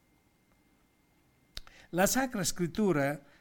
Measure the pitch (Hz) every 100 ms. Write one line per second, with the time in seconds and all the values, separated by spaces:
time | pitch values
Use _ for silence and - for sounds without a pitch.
0 | _ _ _ _ _ _ _ _ _ _
1 | _ _ _ _ _ - - - - 170
2 | 190 247 269 208 165 - 170 - 208 147
3 | 139 151 - -